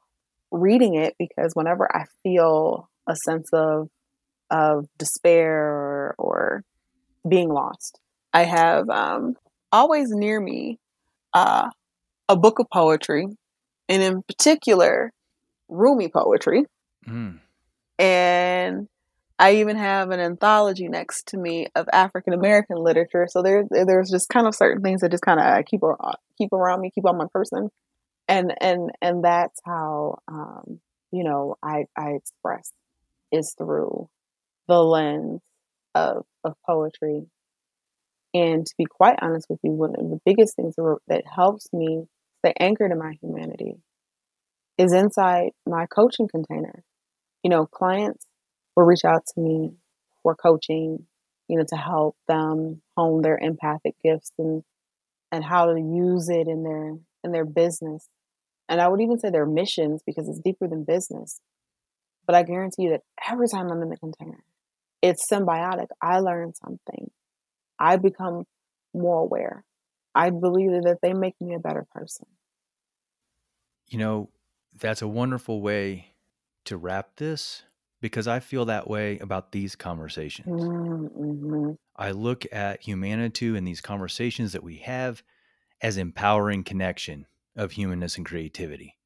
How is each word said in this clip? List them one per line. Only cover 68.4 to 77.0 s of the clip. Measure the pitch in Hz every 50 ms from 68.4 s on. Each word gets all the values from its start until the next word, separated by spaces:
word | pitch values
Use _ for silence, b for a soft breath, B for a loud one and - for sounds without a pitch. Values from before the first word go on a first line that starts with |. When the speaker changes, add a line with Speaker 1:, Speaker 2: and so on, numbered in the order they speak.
| 175 _ _ _ _ _ _ _ _ _ -
Speaker 1:
more | 175 175 175 170 160
aware. | 165 - - - - - - - _ _ _ _ _ _ _ _ _ _ -
I | 143 170 180
believe | 180 170 180 180 180 185 190 190 180 175 170
that | 175 175 175 -
they | 180 185
make | 190 190 185 - -
me | 180 175 175
a | 165
better | 170 160 - 147 - _ -
person. | - - - - - - _ _ _ _ _ _ _ _ _ _ _ _ _ _ _ _ _ _ _ _ _ _ _ _ _ _ _ _ _ _ _ _ _
Speaker 2:
You | - 113
know, | 110 110 107 107 101 - _ _ _ _ _ _ _ _ _ 101
that's | - 110 110 - 113
a | 107
wonderful | 107 117 123 131 127 120 - - 110 104 101
way | 104 104 104 98 98 95 92 - _ _ _ _ _ _ _ _ _ _ _ -
to | - 104
wrap | 85 85 90 92 98